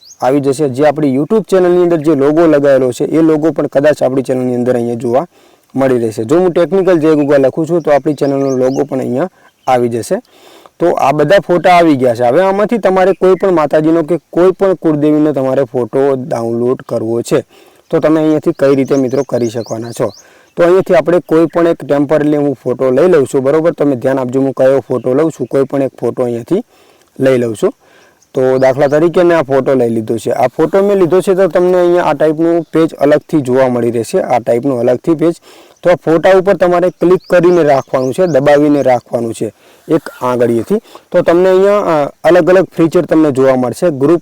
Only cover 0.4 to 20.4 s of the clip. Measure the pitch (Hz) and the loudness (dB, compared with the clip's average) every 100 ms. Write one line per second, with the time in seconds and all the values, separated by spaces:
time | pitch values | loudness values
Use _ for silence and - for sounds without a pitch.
0.4 | 135 139 151 123 151 143 147 131 156 220 | -2 -2 -4 0 0 0 -2 -2 0 -2
1.4 | 175 190 180 180 175 170 147 143 139 151 | 0 0 2 2 2 0 0 0 2 2
2.4 | 170 147 143 135 127 117 147 151 160 156 | 2 2 2 2 0 -4 -2 0 2 0
3.4 | 160 147 147 143 151 143 131 135 123 131 | -2 -2 -2 0 0 0 -2 -2 -4 -4
4.4 | 127 123 120 123 117 120 120 123 170 _ | -2 -2 -2 -2 -2 -4 -2 -2 -4 _
5.4 | _ _ _ 131 135 123 113 107 110 165 | _ _ _ -4 0 0 -2 -6 -2 0
6.4 | 185 160 160 190 180 170 156 151 143 143 | 0 0 0 0 2 2 2 0 2 2
7.4 | 131 170 156 175 156 143 156 143 143 139 | 2 -2 -2 -2 0 0 0 -2 -2 -2
8.4 | 139 131 127 139 143 135 123 123 180 - | -2 0 -2 -2 -4 -4 -4 -4 -6 -8
9.4 | _ _ - 127 120 117 107 202 - _ | _ _ -2 0 0 -4 -4 -6 -8 _
10.4 | - - - _ 170 - 131 151 147 202 | -20 -20 -20 _ -2 0 0 0 2 0
11.4 | - 175 180 175 170 135 127 117 120 143 | 2 0 4 4 4 2 0 0 0 2
12.4 | 190 196 208 240 190 190 185 180 185 185 | 0 0 -2 -2 0 2 0 2 2 2
13.4 | 196 170 147 156 156 165 151 170 - 165 | 0 0 0 0 2 0 -2 -6 -4 0
14.4 | 185 175 190 180 165 151 151 151 151 139 | 0 2 -2 0 -2 0 0 2 0 0
15.4 | 131 131 135 131 117 135 139 135 127 123 | -2 -2 -2 -4 -4 0 0 -2 -4 -6
16.4 | 117 117 123 127 - 120 113 117 - 139 | -4 -2 -2 -4 -6 -6 -4 -4 -2 -4
17.4 | - _ _ _ _ 165 151 160 156 151 | -4 _ _ _ _ -2 0 2 0 0
18.4 | 175 156 139 139 131 139 127 135 131 123 | -2 0 0 2 0 -2 0 -2 -4 -4
19.4 | 117 117 110 110 117 113 110 - _ _ | -4 -6 -10 -10 -10 -6 -6 -6 _ _